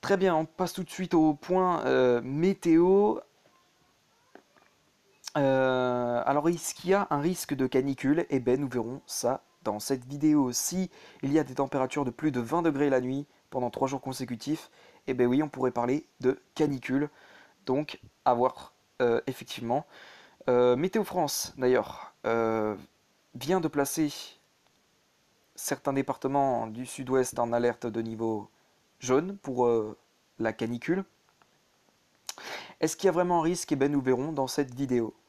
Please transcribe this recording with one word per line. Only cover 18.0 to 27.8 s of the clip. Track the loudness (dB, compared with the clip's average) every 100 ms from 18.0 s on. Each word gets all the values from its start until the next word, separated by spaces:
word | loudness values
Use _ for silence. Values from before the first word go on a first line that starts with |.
| -20 _ 0
à |
voir, | 2 2 -2 -18 _ _ _
euh, | 0 0 -2
effectivement. | -10 -12 -10 -4 -4 -6 -20 -20 -20 -20 _ 0
Euh, | 4 4 4
Météo | 0 -2
France, | -2 -2 -2 -4 -8 -2
d'ailleurs, | 2 2 0 -8 -18 _ -2
euh, | 0 0 0 -2 -4 -12 _ _ _ _ -12
vient | -2 0
de | 0
placer | -2 -2 -2 -4 -4 -16 -20 _ _ _ _ _ _ _ _ _ _ _
certains | -12 -6 -4 -2
départements | -2 -2 -4 -2 0 0 -2 -4
du | -10 -12
sud-ouest | -12 -2 0 0 -2
en | 0
alerte | 2 0 -2